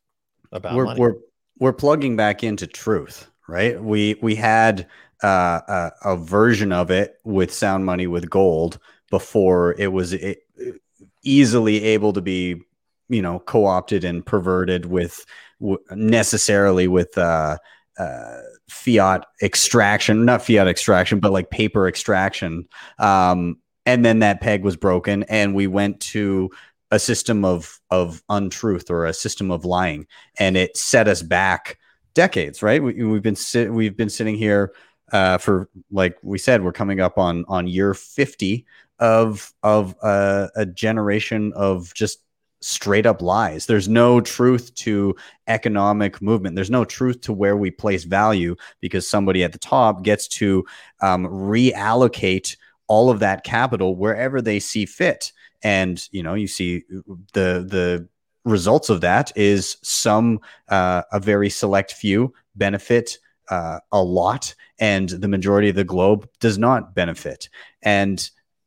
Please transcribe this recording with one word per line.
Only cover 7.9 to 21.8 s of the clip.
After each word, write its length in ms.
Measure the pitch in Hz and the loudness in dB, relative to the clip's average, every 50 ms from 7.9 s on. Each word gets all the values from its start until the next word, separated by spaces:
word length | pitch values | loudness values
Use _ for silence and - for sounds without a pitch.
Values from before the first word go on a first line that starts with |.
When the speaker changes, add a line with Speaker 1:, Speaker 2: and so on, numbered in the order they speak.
| 90 90 90 | -4 -4 -4
Speaker 2:
with 220 | 87 85 87 85 85 | -4 -4 -6 -4 -2
Gold 500 | - 95 98 90 80 80 85 85 - - _ _ _ _ _ - | 2 2 4 4 4 2 0 -2 -4 -10 _ _ _ _ _ -4
before 680 | 101 95 - - - 107 95 92 90 87 87 87 85 | -4 -4 -2 -2 0 2 2 4 4 2 2 0 0
it 140 | - 101 95 | -2 -4 -2
was, 220 | 95 92 90 85 95 | -2 -4 -4 -4 -6
e-, 240 | 82 80 98 92 - _ _ _ - - - - - _ _ _ _ 101 _ _ _ - | -8 -8 -8 -10 -12 _ _ _ -14 -14 -14 -14 -16 _ _ _ _ _ _ _ _ -2
easily 600 | 139 135 143 135 110 117 120 110 107 107 104 107 | 2 4 6 6 6 4 2 2 2 2 2 2
able 300 | 110 110 104 107 107 92 | 2 2 2 2 0 0
to 80 | 101 | -2
be, 400 | 87 98 92 90 90 90 87 85 - _ _ _ _ _ _ _ _ - | -2 -2 -2 -2 -2 -4 -6 -8 -12 _ _ _ _ _ _ _ _ -4
you 120 | 123 107 | -2 -2
know, 180 | 92 85 87 87 | -2 -2 -6 -8
co-opted 640 | - - - 113 101 98 92 92 - - 104 92 90 | -6 -2 0 2 2 2 2 0 -2 -2 -4 -2 -2
and 220 | 87 87 85 - | -4 -6 -6 -4
perverted 600 | - 110 98 85 95 92 92 92 92 90 87 87 | -2 -2 -2 0 0 0 0 0 -2 -2 -4 -4
with, 400 | 87 92 90 85 85 - - - - - - - _ _ - | -4 -4 -2 -4 -4 -8 -14 -20 -20 -20 -20 -20 _ _ -8
w-, 200 | 107 101 98 - _ - | -6 -4 -4 -4 _ -10
necessarily 960 | 92 104 110 110 117 113 98 - - 104 - - 101 101 101 98 92 92 92 | -6 -2 0 2 2 2 2 0 0 -2 0 2 2 4 4 4 4 4 2
with, 300 | 90 92 90 87 - - | 2 2 2 0 0 -2
uh, 400 | 95 87 85 82 80 78 76 76 - _ _ - _ _ _ _ | -2 0 0 0 0 0 -2 -4 -6 _ _ -20 _ _ _ _
uh, 400 | - 90 71 64 62 55 57 60 62 58 58 - _ _ - | -10 -10 -10 -10 -12 -14 -16 -18 -18 -20 -20 -20 _ _ -20
fiat 560 | - - - 131 117 101 95 95 92 90 - - _ - | -20 -6 -2 2 4 4 4 4 2 0 -2 -8 _ -4
extraction, 840 | 104 95 - - - - - 117 101 101 107 104 - - 107 110 117 | -4 -2 0 0 0 2 2 4 4 4 2 0 2 2 2 4 4
not 160 | 117 120 107 | 4 4 2
fiat 260 | - - 110 101 95 | 2 4 4 6 6
extraction, 520 | 90 85 - - - 98 90 90 - - 98 | 4 2 0 2 4 4 4 4 2 0 0
but, 120 | 104 101 | 2 2
like, 180 | 98 95 87 - | 0 0 -2 -4
paper 380 | - - 110 98 - 104 | -4 -2 -2 0 0 2